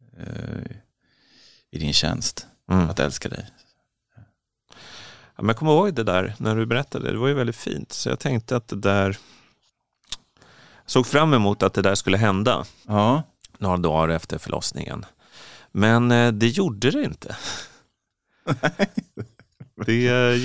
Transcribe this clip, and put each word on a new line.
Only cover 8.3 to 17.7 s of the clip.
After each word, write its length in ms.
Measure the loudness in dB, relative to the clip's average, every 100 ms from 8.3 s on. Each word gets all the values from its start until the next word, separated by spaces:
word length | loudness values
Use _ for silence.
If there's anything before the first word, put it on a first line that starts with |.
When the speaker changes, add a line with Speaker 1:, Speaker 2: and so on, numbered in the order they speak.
| -4 -2 -4
Speaker 2:
att 120 | -4
det 80 | -4
där, 420 | 0 2 0 -2 -12 -20 _ _ _ _ _ _ -16 -16 _ _ -20 -20 -20 -18 -2
såg 200 | 0 2
fram 280 | 4 4
emot 280 | 4 4 2
att 120 | 0
det 80 | 2
där 120 | 2
skulle 220 | 2 2 2
hända 480 | 2 2 0 0 -4 -14 -4
Speaker 1:
Ja. 360 | 2 2 2 -2 _ -20 -6
Speaker 2:
några 180 | -2 0
dagar 320 | 0 2 0
efter 300 | 0 -4 -10
förlossningen. 680 | -8 -6 -6 -8 -8 -10 -14 _ _ -20 -20 -20 -8
Men, 380 | 0 4 4 6
eh, 220 | 4 4
det 160 | 4 2
gjorde 420 | 2 -2 0 0
det 120 | 0
inte. 320 | -4 -6 -12 -12 -12 -12 -14